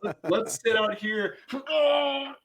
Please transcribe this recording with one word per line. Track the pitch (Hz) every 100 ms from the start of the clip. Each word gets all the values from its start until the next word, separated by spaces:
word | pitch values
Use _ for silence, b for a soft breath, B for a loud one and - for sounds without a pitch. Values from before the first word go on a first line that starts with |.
Let, | 208 151 165
let's | 190 226 -
sit | 226 220
out | 214 208
here. | 208 214 196 -
<laughs> | - 262 302 311 294 285 285 277 277 277